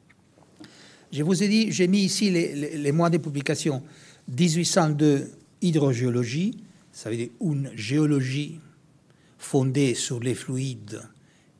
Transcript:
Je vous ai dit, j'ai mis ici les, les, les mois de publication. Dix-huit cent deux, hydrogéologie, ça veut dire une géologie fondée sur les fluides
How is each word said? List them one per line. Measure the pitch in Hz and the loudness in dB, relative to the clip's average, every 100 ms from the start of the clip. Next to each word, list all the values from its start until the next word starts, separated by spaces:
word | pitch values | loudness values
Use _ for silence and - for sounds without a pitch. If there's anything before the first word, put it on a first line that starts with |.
| _ _ _ _ _ - - - - - - | _ _ _ _ _ -20 -20 -20 -20 -20 -10
Je | 139 | -4
vous | 156 175 | 0 2
ai | 202 | 2
dit, | 220 214 | 2 2
j'ai | 156 180 | 2 2
mis | 202 | 4
ici | 190 - 208 | 2 2 2
les, | 175 165 | 2 0
les, | 143 147 160 | -4 -6 -2
les | 143 | 0
mois | 160 170 | 2 4
de | 165 | 2
publication. | 160 139 139 147 160 131 - - - - - | -2 -4 -2 -2 -2 -4 -8 -20 -20 -20 -6
Dix-huit | 127 175 165 165 | 0 2 2 2
cent | 190 156 | 2 2
deux, | 147 151 139 - - _ - | 4 4 4 0 -14 _ -2
hydrogéologie, | 180 156 139 117 127 120 113 143 202 - - - _ | 0 4 2 2 0 0 -2 -2 -2 -4 -14 -20 _
ça | - 107 | -14 -8
veut | 117 | -6
dire | 117 - | -6 -4
une | 175 143 135 113 | -2 -2 -4 -8
géologie | 107 147 151 139 127 139 147 - - _ _ _ _ _ _ - | -2 0 2 2 0 -4 -6 -12 -20 _ _ _ _ _ _ -20
fondée | - 139 131 135 135 117 | -2 2 2 2 2 0
sur | - 123 | -4 -4
les | 123 107 | -4 -4
fluides | - 131 135 113 104 110 110 _ _ _ _ | -6 -6 -6 -10 -14 -16 -16 _ _ _ _